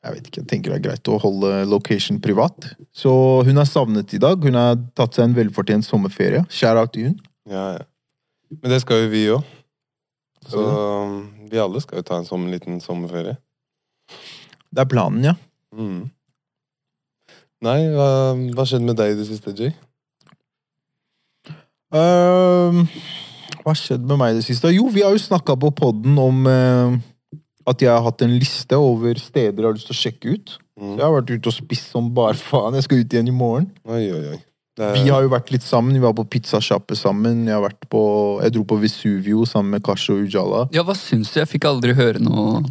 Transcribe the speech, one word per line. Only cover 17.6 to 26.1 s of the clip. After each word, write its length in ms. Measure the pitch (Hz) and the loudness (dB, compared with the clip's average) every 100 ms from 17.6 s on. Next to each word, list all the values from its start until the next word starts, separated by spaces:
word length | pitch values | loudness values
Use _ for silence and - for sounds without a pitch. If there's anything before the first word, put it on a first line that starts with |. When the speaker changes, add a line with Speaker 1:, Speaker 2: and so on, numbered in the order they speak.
Speaker 2:
Nei, 160 | 117 135 160 | -2 0 0
hva, 180 | 147 139 135 131 127 127 | 2 2 2 2 0 -4
hva 100 | 120 135 | -2 -2
skjedde 180 | 131 120 | 0 0
med 100 | 113 | 0
deg 160 | 107 | 0
i 60 | 104 | 0
det 80 | 107 | -4
siste, 240 | 107 104 101 | -8 -10 -6
Jay? 160 | 120 160 _ _ _ _ - - _ _ _ _ _ _ _ _ _ _ - - _ _ _ | -6 -6 _ _ _ _ -18 -18 _ _ _ _ _ _ _ _ _ _ -20 -20 _ _ _
Speaker 1:
Ehm, 880 | 156 165 180 175 180 185 180 175 175 170 - - - - - - - | 2 4 4 4 4 4 4 4 4 2 -2 -16 -16 -18 -20 -18 -8
hva 100 | - 156 | -2 -2
skjedde 320 | - 123 123 | -2 -4 0
med 120 | 143 | 2
meg 140 | 123 | 2
i 60 | 113 | 0
det 60 | 110 | -2
siste? 240 | 120 165 | 0 2
Jo, 140 | 180 254 | 4 2
vi 120 | 202 | 2
har 100 | 196 | 4
jo 80 | 208 | 2
snakket 380 | - 185 - 135 | 2 -2 0 0
på 80 | 147 143 | 0 2
podden 420 | 143 107 120 | 0 0 2